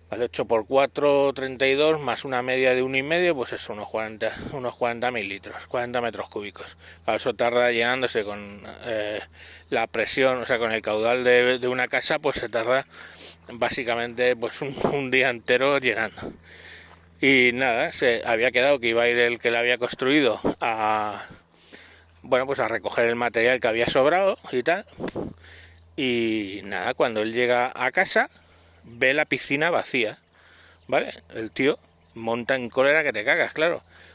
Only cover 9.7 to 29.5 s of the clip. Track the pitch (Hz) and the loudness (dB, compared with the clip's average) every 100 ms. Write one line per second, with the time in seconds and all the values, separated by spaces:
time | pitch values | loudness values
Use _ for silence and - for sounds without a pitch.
9.7 | 117 113 113 104 - 131 127 113 120 113 | -2 -2 -2 -2 2 2 2 0 0 0
10.7 | 110 107 107 113 127 123 123 123 127 123 | -2 0 0 2 2 6 6 6 2 0
11.7 | 127 127 131 - 156 143 - 117 110 113 | -2 -2 -2 0 0 0 -2 -2 -2 0
12.7 | 131 - - - - - - - 120 117 | 0 -2 -10 -20 -20 -20 -20 -16 -4 -2
13.7 | - 117 117 120 117 123 120 117 - 139 | -2 -2 -2 -2 0 2 2 -2 -6 -8
14.7 | 139 - 143 131 131 127 120 - 123 135 | -2 -2 0 0 2 2 0 2 2 4
15.7 | 139 127 107 110 - - - - - - | 2 0 0 -2 -6 -14 -14 -20 -20 -20
16.7 | - - - - - 135 135 123 120 131 | -20 -20 -20 -20 -2 4 6 6 4 0
17.7 | 117 151 - 135 117 117 113 127 120 135 | 0 0 0 2 2 2 2 2 4 4
18.7 | 143 117 113 120 120 120 117 120 117 120 | 4 2 2 4 4 2 2 0 0 2
19.7 | 123 120 - 131 151 127 104 - - 123 | 0 -2 -2 2 4 4 2 -2 -2 -2
20.7 | 110 107 107 107 98 - - _ _ - | 0 0 0 -2 -6 -14 -20 _ _ -20
21.7 | - - - _ _ - 127 135 135 110 | -20 -20 -20 _ _ -2 0 0 -2 -2
22.7 | 113 101 - 117 120 120 113 117 127 120 | -4 -4 0 0 0 -2 0 2 2 0
23.7 | 113 120 139 139 175 196 214 - 127 120 | 0 2 2 4 4 2 -2 -4 -2 0
24.7 | 180 - - - - - - - - - | -2 -4 -12 -10 -8 -10 -12 -20 -20 -20
25.7 | - - - 131 120 113 110 98 101 98 | -20 -14 -4 -2 0 0 -2 -4 -10 -8
26.7 | 95 107 131 139 110 107 117 123 123 127 | -4 -4 0 0 0 -2 0 2 2 0
27.7 | - 127 185 190 220 262 _ _ _ _ | -2 -2 0 2 2 0 _ _ _ _
28.7 | _ - 117 131 147 151 135 - | _ -20 0 2 2 0 -4 -2